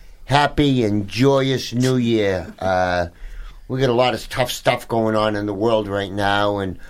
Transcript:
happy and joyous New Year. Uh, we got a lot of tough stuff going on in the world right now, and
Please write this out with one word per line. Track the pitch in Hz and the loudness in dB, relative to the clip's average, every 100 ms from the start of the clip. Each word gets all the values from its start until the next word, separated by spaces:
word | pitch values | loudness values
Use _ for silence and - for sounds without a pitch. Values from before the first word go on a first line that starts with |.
| - - - | -20 -16 0
happy | 143 143 - 147 131 | 2 2 2 2 4
and | 107 104 98 | 2 0 -2
joyous | 107 135 135 135 131 - | 2 4 4 2 -2 -2
New | 120 127 127 | 0 2 2
Year. | 117 113 101 92 82 - | 2 2 2 -2 -4 -6
Uh, | 92 92 90 90 87 - - - - - - | -2 0 0 0 -2 -6 -14 -12 -14 -14 -8
we | 131 | -2
got | 131 | 2
a | |
lot | 120 127 | 4 2
of | 113 - | 0 -4
tough | - 123 | -4 -4
stuff | - - 123 - | -2 -2 -2 -2
going | 117 110 107 | 0 2 2
on | 107 104 | 0 0
in | 104 | -4
the | 98 | -2
world | 113 110 101 | 2 2 0
right | 101 98 | -4 -4
now, | 98 101 101 104 101 | -2 2 2 2 0
and | 95 90 | -4 -6